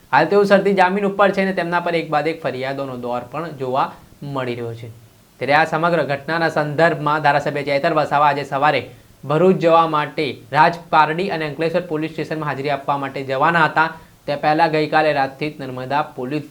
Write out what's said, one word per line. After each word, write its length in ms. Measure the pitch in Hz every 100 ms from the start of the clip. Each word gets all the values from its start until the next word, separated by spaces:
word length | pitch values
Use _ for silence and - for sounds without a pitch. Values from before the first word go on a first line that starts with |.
| _
હાલ 200 | 135 160
તેઓ 100 | 202
શરતી 300 | 202 196 196 185
જામીન 300 | 180 202 196
ઉપર 180 | 202 196
છે 160 | 190 190
અને 80 | 185
તેમના 240 | 170 175 175
પર 80 | 165
એક 100 | 156 151
બાદ 100 | 156
એક 80 | 160 135
ફરિયાદોનો 500 | 127 131 139 135 123
દોર 180 | 120 123 123
પણ 220 | 147 165 135
જોવા 280 | 131 131 170 - - - 143
મળી 240 | 135 127 120
રહ્યો 140 | 117 113
છે. 100 | 117 - - _ _ -
ત્યારે 140 | 127 147
આ 80 | 160
સમગ્ર 340 | 160 170 170 135
ઘટનાના 480 | 139 - 165 160 156
સંદર્ભમાં 680 | 147 143 165 147 147 151
ધારાસભ્ય 400 | 147 143 151 143 139
ચૈતર 240 | 139 165
વસાવા 320 | 156 143 147 147
આજે 120 | 143 139
સવારે 300 | 139 147 139 - - - _
ભરૂચ 320 | 135 156 185 165
જવા 240 | 165 165 165
માટે 320 | 151 147 - 143 107 - 139
રાજપારડી 760 | 170 170 - 160 151 160 196
અને 100 | 160 156
અંકલેશ્વર 380 | 143 165 170 -
પોલીસ 200 | 156 156
સ્ટેશનમાં 360 | 160 147 156 151
હાજરી 220 | 131 147
આપવા 240 | 139 151 139
માટે 220 | 135 139 131
જવાના 340 | 135 156 170 151
હતા. 200 | 156 160 - - _ -
તે 100 | 143
પહેલા 260 | 151 156 165
ગઈકાલે 360 | 156 151 156 156 143
રાતથી 320 | 135 - 151
જ 40 | 147
નર્મદા 400 | 131 127 131 143 151 -
પોલીસ 280 | 127 147 143